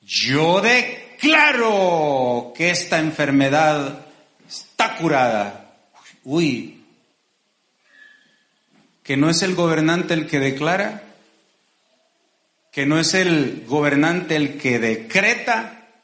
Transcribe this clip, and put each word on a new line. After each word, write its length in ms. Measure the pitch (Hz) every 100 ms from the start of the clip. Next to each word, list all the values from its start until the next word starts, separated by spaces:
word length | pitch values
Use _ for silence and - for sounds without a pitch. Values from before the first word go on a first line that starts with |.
"Yo 580 | - - 110 139 165 185
declaro 1900 | 214 247 240 - - - 285 311 302 254 226 202 185 170 156 135 123 123 117 -
que 140 | 170
esta 280 | 175 - 165
enfermedad 1080 | 156 151 143 139 135 147 156 151 139 - - - _ _ _
está 480 | - - - 226 -
curada". 800 | 165 139 127 110 101 98 - _ _ _ - -
Uy, 580 | 127 156 160 117 - - _ _ _ _ _ _ _ _ _ _ _ - - _ _ _ _ _ _ _ _ _
¿que 120 | - 139
no 140 | 156
es 120 | 165
el 120 | 190
gobernante 600 | 180 170 160 156 175 170
el 120 | 170 156
que 140 | 147
declara? 640 | 135 131 151 190 208 214 - - _ _ _ _ _ _ _ _ _ _ _ _ _ _ _
¿Que 140 | - 139
no 120 | 156
es 160 | 160
el 500 | 190 180 160 131 - 117
gobernante 680 | 147 147 139 156 175 170
el 240 | 156 143 -
que 220 | 131 120
decreta? 1080 | 113 110 - 190 208 233 - 226 226 - - _